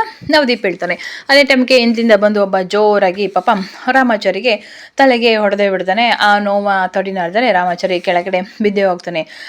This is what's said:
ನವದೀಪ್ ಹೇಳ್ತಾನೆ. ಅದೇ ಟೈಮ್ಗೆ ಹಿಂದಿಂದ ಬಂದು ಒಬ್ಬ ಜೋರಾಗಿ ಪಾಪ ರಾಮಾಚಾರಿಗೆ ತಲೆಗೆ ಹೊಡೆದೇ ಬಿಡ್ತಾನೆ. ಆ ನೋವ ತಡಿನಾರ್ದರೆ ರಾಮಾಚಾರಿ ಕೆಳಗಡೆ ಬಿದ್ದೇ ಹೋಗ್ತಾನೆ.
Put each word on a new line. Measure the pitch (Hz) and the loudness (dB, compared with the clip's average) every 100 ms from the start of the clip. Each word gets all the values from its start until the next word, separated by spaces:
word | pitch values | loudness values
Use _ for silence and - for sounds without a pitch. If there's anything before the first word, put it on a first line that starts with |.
| 440 - - | -4 -8 -2
ನವದೀಪ್ | 302 269 233 | 0 2 0
ಹೇಳ್ತಾನೆ. | 202 170 175 175 - - | -2 -4 -6 -8 -10 -10
ಅದೇ | - 277 | 0 2
ಟೈಮ್ಗೆ | 277 269 247 254 | 4 2 4 2
ಹಿಂದಿಂದ | 233 233 233 202 | 2 0 2 4
ಬಂದು | 208 208 | 4 2
ಒಬ್ಬ | 196 190 185 | 0 -2 -2
ಜೋರಾಗಿ | 202 214 202 190 190 202 | 0 2 2 0 -2 -4
ಪಾಪ | 185 180 208 190 - - | -2 0 0 -2 -8 0
ರಾಮಾಚಾರಿಗೆ | 262 254 214 202 185 240 214 - - - - | 2 2 0 -2 -2 -2 -2 -6 -20 -6 2
ತಲೆಗೆ | 269 240 233 220 | 2 4 2 2
ಹೊಡೆದೇ | 208 202 202 | 0 0 0
ಬಿಡ್ತಾನೆ. | 185 180 202 240 - | 0 -2 0 0 2
ಆ | 208 208 | 2 2
ನೋವ | 202 202 202 190 190 | 0 -2 0 -2 -2
ತಡಿನಾರ್ದರೆ | 202 196 190 170 196 247 | -4 -4 -4 -4 -2 0
ರಾಮಾಚಾರಿ | 185 180 175 190 180 | 0 0 -2 -4 -2
ಕೆಳಗಡೆ | 190 175 190 185 196 - | -2 -2 -2 -4 -6 -4
ಬಿದ್ದೇ | 208 202 | -2 0
ಹೋಗ್ತಾನೆ. | 196 175 175 170 160 - | -2 -2 -6 -8 -8 -14